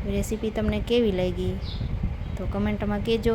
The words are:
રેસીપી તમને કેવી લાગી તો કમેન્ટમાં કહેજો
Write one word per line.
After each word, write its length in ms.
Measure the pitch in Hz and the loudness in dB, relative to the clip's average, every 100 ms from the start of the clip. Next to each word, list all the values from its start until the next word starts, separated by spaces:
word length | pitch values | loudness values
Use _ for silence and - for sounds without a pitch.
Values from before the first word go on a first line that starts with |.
| 196 | -2
રેસીપી 380 | 202 196 214 220 214 | 0 0 -2 -2 0
તમને 220 | 214 214 208 | 0 0 2
કેવી 260 | 240 226 180 | 4 4 2
લાગી 340 | 180 180 185 190 - - - - - - - - | 0 0 -2 -2 -4 -4 -4 -2 -2 -4 -6 -4
તો 100 | 180 | -2
કમેન્ટમાં 520 | 202 208 208 208 208 202 | 0 0 0 0 0 2
કહેજો 260 | 226 233 | 2 2